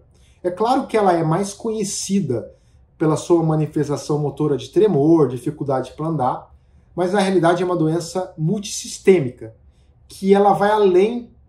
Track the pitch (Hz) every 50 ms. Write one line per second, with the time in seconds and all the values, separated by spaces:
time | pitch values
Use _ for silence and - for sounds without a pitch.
0 | _ _ _ _ _ _ _ _ - 175 175 - 220 233 262 285 - - - 220
1 | 208 196 175 165 160 156 160 185 202 196 - - - 226 220 220 202 196 - -
2 | - - 196 202 160 131 123 110 - - - _ _ _ _ _ _ _ _ -
3 | 170 156 156 - - - 175 165 165 160 156 156 151 147 - 160 143 131 147 131
4 | - - 151 147 147 139 131 - 147 147 143 127 120 - - 175 208 214 175 139
5 | 139 160 165 160 147 120 127 123 - 156 156 - 147 131 131 - - - - -
6 | 151 160 165 143 123 127 143 - - - - _ _ _ _ _ _ _ _ 170
7 | 180 180 196 208 190 190 190 180 160 170 175 170 185 180 180 160 156 156 160 175
8 | 165 - - 185 185 - - - 156 165 208 214 202 - - - - 214 - -
9 | - 202 190 175 143 117 - - 113 110 113 _ _ - _ _ _ _ _ _
10 | _ - - - 190 190 196 202 202 202 185 156 196 208 214 214 208 190 180 180
11 | 196 220 240 240 - - _ _ _